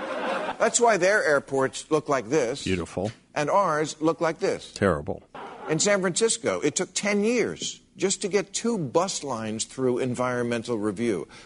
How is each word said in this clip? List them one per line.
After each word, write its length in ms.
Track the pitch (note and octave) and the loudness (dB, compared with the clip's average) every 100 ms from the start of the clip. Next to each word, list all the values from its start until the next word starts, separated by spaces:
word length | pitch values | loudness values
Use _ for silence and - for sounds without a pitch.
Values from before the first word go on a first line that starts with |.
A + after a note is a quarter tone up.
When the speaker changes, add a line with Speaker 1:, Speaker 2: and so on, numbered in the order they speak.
| - - G#2 - D#5 - | -8 -6 -4 -4 -4 0
Speaker 1:
That's 220 | A3 - | 2 4
why 160 | A#3 G3+ | 4 6
their 260 | F3+ G#3 | 4 4
airports 640 | D#3 C#3+ - C3+ C3 - - | 4 2 2 0 0 -2 -2
look 200 | D#3 D3 | -2 2
like 180 | C#3 G#2+ | -2 0
this. 360 | D#3 A#2 C#3 - | 0 0 -2 -2
Speaker 2:
Beautiful. 460 | F#2 D#2+ - G2 - _ | -2 -2 -4 -4 -6 _
Speaker 1:
And 160 | - D3+ | -4 0
ours 460 | F#3 F#3+ D3+ D#3 - | 2 2 0 -2 -2
look 180 | D#3 D#3 | 0 0
like 200 | E3 D#3+ | -2 0
this. 340 | F#3+ F#2+ - | -2 -2 -6
Speaker 2:
Terrible. 500 | - G2+ D2+ D2+ - - - - - - | 0 2 2 -2 -10 -12 -16 -16 -12 -4
Speaker 1:
In 100 | D#3 | 0
San 220 | G3+ G3+ | 2 2
Francisco, 580 | F#3 D#3+ A3+ A3 A#2+ F#2 | 2 2 0 0 0 0
it 160 | D3 E3 | 0 0
took 180 | F3+ | -2
ten 300 | - G#3 G#3 | -2 0 2
years 560 | G#3 B3 C3 D#2 - - _ - | 2 2 0 -2 -8 -10 _ -4
just 260 | F#3 - | -2 0
to 40 | G3+ | 0
get 240 | G3 F3+ | 0 -2
two 240 | - A#3 A#3 | -4 -2 -2
bus 460 | C#3+ D#3+ F#3 - | 0 0 0 -2
lines 400 | C#3+ A#2 A2 A2 | -6 -4 -4 -4
through 360 | - - B2+ B2 | -6 0 2 2
environmental 800 | B2+ B2 B2+ B2 A#2+ A#2 A2+ A#2 | 0 0 0 0 -2 -2 -2 -2
review. 500 | G#2+ G2 A#2 F#2 - - | -2 -2 -2 -2 -6 -14